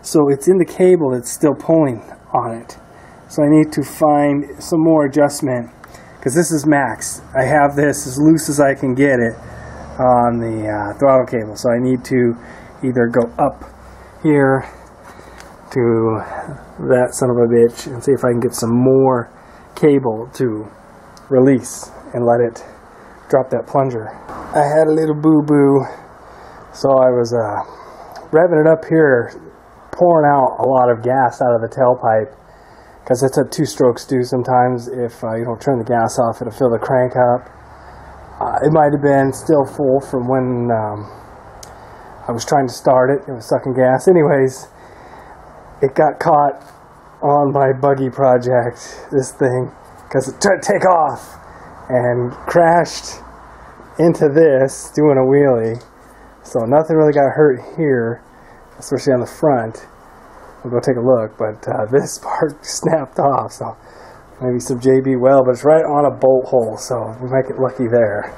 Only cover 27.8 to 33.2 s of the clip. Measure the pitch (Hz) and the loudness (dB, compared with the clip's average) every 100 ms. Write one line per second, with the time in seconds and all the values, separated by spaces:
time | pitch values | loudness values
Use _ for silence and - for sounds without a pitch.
27.8 | - - - - - 156 180 160 156 160 | -20 -20 -20 -20 0 2 4 4 4 2
28.8 | - 160 151 123 117 - - - - - | 2 2 4 4 0 -10 -20 -20 -20 -20
29.8 | - - 175 165 147 143 131 - - 131 | -20 0 4 4 4 4 2 0 0 2
30.8 | 123 113 120 131 123 - 127 117 113 - | 2 2 0 0 0 0 0 0 -2 0
31.8 | 123 123 117 110 107 - - - - - | 2 2 0 0 -2 -10 -20 -20 -20 -20
32.8 | - - - 123 | -20 -20 -4 0